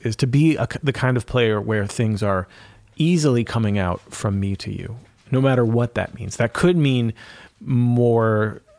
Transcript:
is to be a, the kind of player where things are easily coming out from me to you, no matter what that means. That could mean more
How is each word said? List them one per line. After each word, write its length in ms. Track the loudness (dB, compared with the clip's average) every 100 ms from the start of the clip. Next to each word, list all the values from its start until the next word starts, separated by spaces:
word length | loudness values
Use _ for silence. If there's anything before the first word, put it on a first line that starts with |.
is 120 | -6
to 120 | -2 0
be 260 | 4 2
a, 140 | 2 -2 -2
the 80 | -4
kind 240 | -2 0 -2
of 100 | -2
player 340 | 0 2 0
where 240 | 0 -2 -2
things 340 | -2 -2 0
are 240 | 0 -2 -4 -14 -20 -20 _ -2
easily 460 | 2 2 4 2
coming 340 | 0 -2 0 0
out 240 | -2 -4 -8
from 260 | -6 -4 -2
me 160 | -2
to 160 | -6 -8
you, 240 | -10 -10 -14 -18 _ -4
no 80 | 0
matter 240 | 2 2
what 320 | 2 2 0 -4
that 180 | -6
means. 220 | -10 -10 -4
That 160 | -2
could 240 | 2 2 4
mean 360 | 2 2 -2 -6 -16 -20 -20 _
more 1000 | -2 0 2 4 4 4 2 2 0 -4 -18